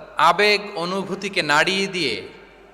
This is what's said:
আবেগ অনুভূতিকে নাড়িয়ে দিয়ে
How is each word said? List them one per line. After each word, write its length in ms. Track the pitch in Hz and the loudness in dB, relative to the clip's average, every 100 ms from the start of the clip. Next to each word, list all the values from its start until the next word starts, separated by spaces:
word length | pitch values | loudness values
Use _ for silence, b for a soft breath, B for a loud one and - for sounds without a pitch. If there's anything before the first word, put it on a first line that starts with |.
| - - | -8 2
আবেগ 440 | 160 175 208 202 202 165 | 2 4 2 2 -2 -6
অনুভূতিকে 680 | 170 190 175 202 202 185 | -4 -4 -6 -6 -6 -2
নাড়িয়ে 460 | 151 147 165 190 196 | 2 4 4 0 -2
দিয়ে 400 | 185 139 98 - - - - - | -2 -4 -4 -10 -18 -20 -20 -20